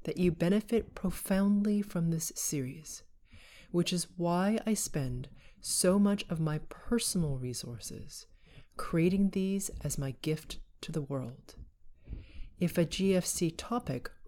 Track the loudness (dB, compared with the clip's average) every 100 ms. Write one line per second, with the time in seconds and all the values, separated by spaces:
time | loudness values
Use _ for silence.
0 | -6 2 2 4 2 2 2 0 -2 -4
1 | -4 -2 0 2 4 4 4 2 0 0
2 | 0 0 -2 -4 -2 -2 -4 -8 -12 -14
3 | -16 -20 -20 -20 -20 -20 -2 0 2 0
4 | -4 -2 2 4 4 2 2 0 0 -2
5 | -2 -2 -6 -14 -20 -12 -4 4 6 8
6 | 6 4 0 0 0 -2 -6 -8 0 0
7 | 2 0 0 0 -4 -6 -8 -10 -10 -12
8 | -12 -14 -18 -20 -20 -20 -16 -8 0 4
9 | 4 6 4 2 0 0 -4 -4 -4 -2
10 | -4 -4 -2 -2 -4 -12 -12 -14 -6 -6
11 | -4 -4 -6 -12 -18 -18 -18 _ -20 -18
12 | -12 -12 -10 -12 -10 -2 0 2 0 2
13 | 2 2 2 0 -2 -2 -4 -4 -2 -6
14 | -6 -14